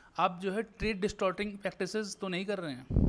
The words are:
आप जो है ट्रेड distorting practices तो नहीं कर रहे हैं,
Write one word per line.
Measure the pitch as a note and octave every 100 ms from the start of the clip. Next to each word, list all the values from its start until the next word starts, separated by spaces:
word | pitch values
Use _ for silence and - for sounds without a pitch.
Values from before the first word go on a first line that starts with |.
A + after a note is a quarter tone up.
| - -
आप | F#3 F3
जो | F#3+
है | G3
ट्रेड | A3+ - G#3+ G#3
distorting | G3 - F#3+ F3 G#3 G3+
practices | F#3+ - F#3 G#3+ G#3 -
तो | F#3+
नहीं | F3 G3
कर | G3+
रहे | E3+
हैं, | B2+ B2+ -